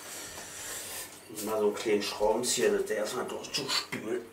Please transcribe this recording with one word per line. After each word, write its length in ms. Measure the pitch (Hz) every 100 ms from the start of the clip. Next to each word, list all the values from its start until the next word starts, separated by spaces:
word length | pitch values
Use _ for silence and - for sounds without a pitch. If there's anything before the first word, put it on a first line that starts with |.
| - - - - - - - - - - - - - 104
Mal 160 | 104 107
so 60 | 104
einen 80 |
kleinen 280 | 101 110 104
Schraubenzieher, 680 | 101 - 107 113 123 - 110
der 260 | 101 95 107
erstmal 300 | 107 123 -
durchzuspülen. 960 | - - - 139 - - 123 104 120 -